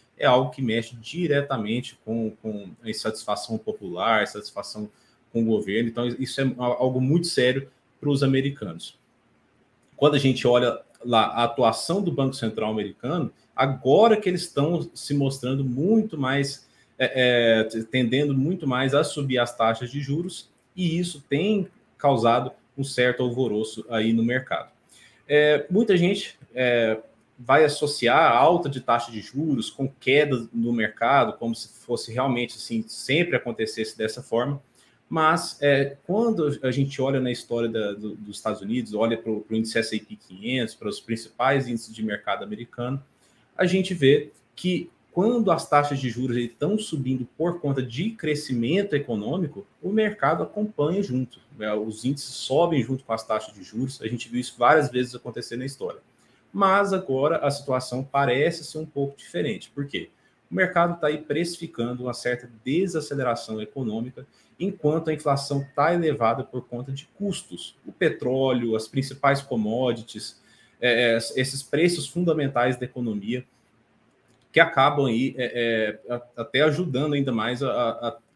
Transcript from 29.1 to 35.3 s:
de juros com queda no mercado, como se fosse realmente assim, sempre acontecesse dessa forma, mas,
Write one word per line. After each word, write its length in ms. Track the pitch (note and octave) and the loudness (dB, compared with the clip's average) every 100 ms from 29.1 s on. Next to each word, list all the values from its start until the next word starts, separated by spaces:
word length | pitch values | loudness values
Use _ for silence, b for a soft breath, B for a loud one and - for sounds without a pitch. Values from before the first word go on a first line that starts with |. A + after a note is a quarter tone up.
de 100 | A2 | -10
juros 500 | G2+ C3+ D#3+ B2 - | -10 -6 -2 -2 -4
com 180 | - C3 | -6 -8
queda 600 | - - C#3+ D3 B2+ A2+ | -4 2 4 4 0 -4
no 200 | A#2 A#2 | -4 -2
mercado, 600 | A#2 G#2+ - A#2+ C#3 A2+ | 0 -2 0 2 4 4
como 200 | - A#2 | 0 -6
se 140 | A2+ - | -6 -10
fosse 440 | - - A#2 - | -16 -6 -6 -4
realmente 440 | A#2 C3+ B2 A#2 - | -2 0 0 -2 -8
assim, 280 | - A2+ - | -6 -6 -6
sempre 480 | - - D3+ E3+ B2+ | -8 -2 0 0 -2
acontecesse 600 | B2 A2+ A2 - G#2+ - | -4 -4 -6 -4 -8 -4
dessa 260 | A2 B2+ | -6 -6
forma, 380 | - A#2 C3 C#3 - b b b - | -4 -2 -2 -4 -10 b b b -6
mas, 500 | D#3+ D#3 | 2 4